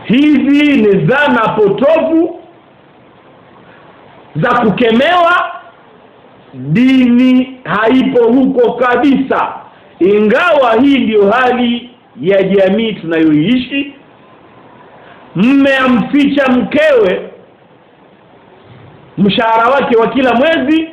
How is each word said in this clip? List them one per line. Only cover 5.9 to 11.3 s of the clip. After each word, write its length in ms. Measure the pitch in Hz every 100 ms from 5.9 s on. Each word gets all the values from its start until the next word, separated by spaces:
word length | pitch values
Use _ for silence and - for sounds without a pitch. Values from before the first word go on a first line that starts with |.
| - - - - - -
Dini 1040 | 131 131 165 254 262 247 240 254 254 254 -
haipo 600 | - 185 220 262 262 247 233
huko 460 | 254 262 262 226
kabisa, 800 | - 254 247 311 254 - 208 - - - - - -
ingawa 760 | 339 208 214 247 349 294 254 226
hii 160 | 277 277
ndio 340 | 220 214 196